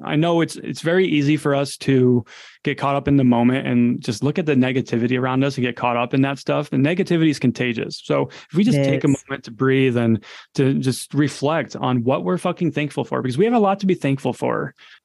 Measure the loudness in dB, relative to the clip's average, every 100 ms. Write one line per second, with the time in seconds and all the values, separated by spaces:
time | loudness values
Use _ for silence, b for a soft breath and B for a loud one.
0 | -2 0 2 2 0 -4 -10 -6 0 2
1 | 2 2 2 0 2 0 -2 -4 0 4
2 | 4 4 0 B B B -6 -2 -2 -2
3 | 2 4 4 4 4 2 0 2 2 0
4 | -4 -2 -2 -2 0 2 2 0 -2 -2
5 | 0 0 0 0 0 -2 -4 -2 -2 0
6 | 0 0 0 -2 -2 -2 -2 0 0 0
7 | 0 2 2 2 -2 0 -4 -2 -6 -10
8 | -4 -2 -2 -8 -6 0 2 2 2 2
9 | 0 0 -4 -10 -10 -2 2 4 2 2
10 | 2 0 B B B -2 0 0 -2 -4
11 | -4 -2 -2 -2 -2 -2 -4 -6 -2 0
12 | 0 -2 -2 -2 -4 -2 -4 -2 -6 -6
13 | -6 -4 -4 0 0 2 2 0 0 0
14 | 0 -2 -2 -4 -4 -4 -6 -12 B B